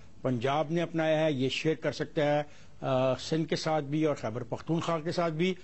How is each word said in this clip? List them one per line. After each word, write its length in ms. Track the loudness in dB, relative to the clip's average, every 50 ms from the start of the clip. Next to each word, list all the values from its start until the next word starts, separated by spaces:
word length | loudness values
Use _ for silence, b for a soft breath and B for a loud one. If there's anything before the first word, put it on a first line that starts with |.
| B B B B -2
पंजाब 440 | 0 0 2 2 2 2 2 2 2
ने 100 | 0 0
अपनाया 380 | 0 0 0 0 2 4 4 4
है, 140 | 4 2 2
ये 160 | 2 0 0
शेयर 260 | 0 0 2 0 0
कर 160 | 0 0 -4
सकता 320 | -2 -2 -4 -4 0 0 2
है, 200 | 4 2 2 0
अ, 40 | -2 B B B B B B -2 0 2 2 4 2 2 0
सिंध 300 | -2 0 0 0 0 0
के 80 | -2
साथ 260 | -2 0 0 0 0
भी 240 | 0 0 0 2 2
और 100 | 2 2
खैबर 280 | 0 -2 -4 -4 -6 -6
पख्तूनख्वा 540 | -6 -6 -6 -2 -2 -2 0 0 0 -2 -2
के 140 | -2 -2
साथ 200 | 0 0 0 0
भी, 260 | 2 2 2 0 0 -2